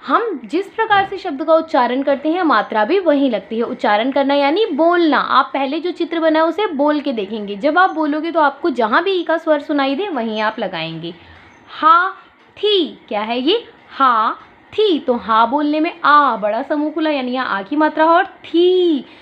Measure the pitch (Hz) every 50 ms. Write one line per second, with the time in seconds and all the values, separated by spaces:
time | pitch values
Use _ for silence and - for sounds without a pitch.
0 | - - 269 330 440 480 392 269 - 208 - 330 392 - - - 453 440 427 392
1 | 392 392 403 381 - 381 302 262 311 302 320 320 320 320 - 294 247 233 240 254
2 | 277 285 285 262 277 311 311 359 370 320 262 220 202 - - 220 214 208 302 392
3 | 381 330 294 285 277 277 233 202 190 - 233 220 240 226 254 247 - 247 208 208
4 | 220 262 269 294 277 269 277 285 285 277 294 359 440 440 349 262 320 339 349 349
5 | 349 320 285 233 190 - - 247 269 277 - 285 269 269 269 330 285 359 349 -
6 | 349 - - 339 320 320 311 311 320 330 320 320 415 415 359 254 277 294 302 302
7 | 269 285 277 226 202 190 214 226 208 196 202 202 190 285 302 339 370 - 339 302
8 | 311 302 285 311 302 339 320 339 311 285 277 - - 349 285 233 233 214 220 294
9 | 339 392 392 370 330 - 320 330 330 320 311 294 285 - 320 285 277 269 277 277
10 | 381 415 359 262 226 226 220 214 214 214 220 220 226 190 - 165 160 165 165 165
11 | 160 170 175 - - - - - - - - - - - - - - 311 330 339
12 | 359 381 381 - - - _ _ _ _ _ - - 415 427 392 339 240 202 -
13 | - - 233 208 208 214 233 247 262 277 381 466 466 - - - - - - -
14 | 277 262 240 226 214 233 320 - - - - _ _ _ - - 427 427 359 277
15 | - - 247 240 190 190 226 220 226 226 226 294 302 294 294 311 311 339 339 -
16 | - - 285 294 294 277 233 220 196 208 208 226 269 - 330 294 294 302 302 330
17 | 311 311 302 285 262 247 247 262 262 - - 196 196 196 294 294 302 302 302 311
18 | 311 320 330 339 392 381 - - - - - 330 349 359 370 370 359 349 320 269
19 | 240 - - -